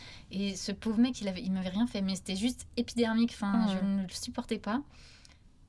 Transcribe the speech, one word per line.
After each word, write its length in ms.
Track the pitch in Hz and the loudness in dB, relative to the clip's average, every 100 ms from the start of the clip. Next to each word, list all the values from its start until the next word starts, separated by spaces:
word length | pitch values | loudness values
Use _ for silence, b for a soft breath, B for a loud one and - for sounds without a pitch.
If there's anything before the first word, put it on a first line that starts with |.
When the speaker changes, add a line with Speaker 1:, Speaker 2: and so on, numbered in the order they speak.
| B B B | B B B
Speaker 1:
Et 240 | 190 202 | -2 -2
ce 160 | 190 - | -2 -4
pauvre 280 | 196 226 220 | -4 0 4
mec, 200 | 254 247 | 4 4
il 60 | 202 | -4
avait, 120 | 180 | -2
il 100 | 185 | -2
m'avait 200 | 190 185 | 0 0
rien 160 | 190 240 | 2 0
fait, 160 | 208 | 2
mais 120 | 190 | 0
c'était 220 | 185 - 190 | -2 -2 0
juste 300 | 240 247 - - | 0 -2 -8 -4
épidermique, 540 | 240 233 226 220 233 | -2 2 2 4 2
enfin, 180 | - 202 | 2 0
Speaker 2:
Mhm. 160 | 196 214 | 4 4
Speaker 1:
je 140 | 190 196 | 2 2
ne 160 | 196 | 0
le 60 | 185 | -2
supportais 480 | - - 240 - 220 | -6 -8 -8 -4 -4
pas. 240 | 208 247 - B B B B B - - | 0 -2 -2 B B B B B -20 -20